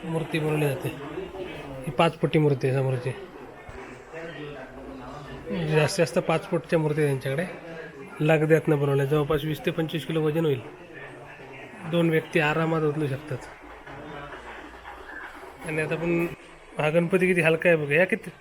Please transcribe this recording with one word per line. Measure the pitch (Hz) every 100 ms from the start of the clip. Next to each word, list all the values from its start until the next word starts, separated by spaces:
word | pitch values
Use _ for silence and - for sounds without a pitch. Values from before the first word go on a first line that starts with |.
मूर्ती | 180 160 156 160
बनवली | 151 151 147
जाते. | 131 135 - 143 - - 190 - 151 143 135
ही | 135
पाच | - 170 -
फुटी | 156 160
मूर्ती | 147 135 135
आहे | 131
समोरची, | 131 131 131 123 - - - - - - 127 127 - 160 165 147 147 139 - 131 - 131 127 - - - - 107 156
जास्तीत | 151 151 - 160
जास्त | -
पाच | - 160 -
फूटच्या | 170 - 170
मूर्ती | 151 151
आहे | 147
त्यांच्याकडे. | 135 135 135 180 - - - - - - -
लगद्यातनं | 151 160 151 160 156 147
बनवल्या, | 143 139 139
जवळपास | 151 143 151
वीस | 156 151 -
ते |
पंचवीस | 170 160 165 -
किलो | 160
वजन | 156 151 165
होईल, | 127 - - - - - - - - - - - - 170
दोन | 170 170
व्यक्ती | 160 156 170
आरामात | 147 151 160 160
उचलू | 156 147 147
शकतात. | 131 - 127 - - - - - - - - - - - - - - - - - 330 - - - - 170
आणि | 156
आता | 151 160
पण | 170 170 170 147 - - - -
हा | 151
गणपती | 165 170 185 180
किती | 185
हलका | 160 160 180
आहे | 165
बघा, | 147 147
या | 190
किती | 220 - -